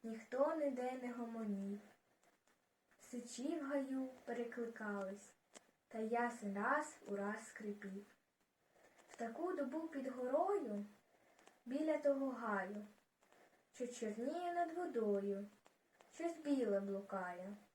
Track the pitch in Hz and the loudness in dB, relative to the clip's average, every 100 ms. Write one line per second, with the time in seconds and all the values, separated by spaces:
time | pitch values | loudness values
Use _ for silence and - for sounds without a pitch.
0 | 226 220 - 254 302 320 285 247 247 254 | -6 -8 -4 4 6 6 2 2 -2 -2
1 | 247 240 226 226 214 196 196 202 - - | -4 -4 -6 -4 -2 -2 -2 -4 -8 -20
2 | _ _ _ _ _ _ _ _ _ _ | _ _ _ _ _ _ _ _ _ _
3 | - 240 - - 277 330 277 285 262 262 | -12 -10 -8 -4 -2 0 0 0 2 0
4 | 262 - - 240 233 - 226 226 214 202 | -2 -6 -6 -4 -2 -2 -4 -4 -4 -2
5 | 190 202 - - _ - _ _ _ 226 | -2 -6 -12 -20 _ -20 _ _ _ -4
6 | 220 233 240 233 208 196 226 294 302 - | 0 2 2 0 -4 0 4 4 2 -8
7 | - 202 202 226 - - 214 208 202 196 | -4 -2 0 -2 -8 -8 -6 -6 -6 -8
8 | 202 - _ _ _ _ _ - - - | -10 -20 _ _ _ _ _ -20 -20 -20
9 | - - 226 226 349 302 254 320 320 277 | -20 -6 -6 -2 0 2 0 0 -4 -4
10 | 254 247 247 277 381 403 262 208 208 - | -4 -2 2 4 6 4 2 -2 -4 -12
11 | _ _ - - - - 240 269 311 294 | _ _ -20 -20 -20 -18 -4 0 2 4
12 | 285 269 269 233 233 196 185 208 208 - | 4 4 2 0 0 0 0 -6 -8 -16
13 | _ _ _ - - _ _ - 240 - | _ _ _ -20 -20 _ _ -6 -6 -2
14 | 220 214 254 330 349 349 339 330 349 233 | -4 -2 -2 0 0 2 0 0 0 2
15 | 214 202 202 196 208 - - _ _ _ | 4 4 2 -2 -4 -12 -20 _ _ _
16 | - - 339 320 294 269 220 196 196 196 | -20 -2 -2 0 2 4 6 4 2 -4
17 | 196 190 180 175 185 208 - | -2 -4 -2 -4 -8 -10 -14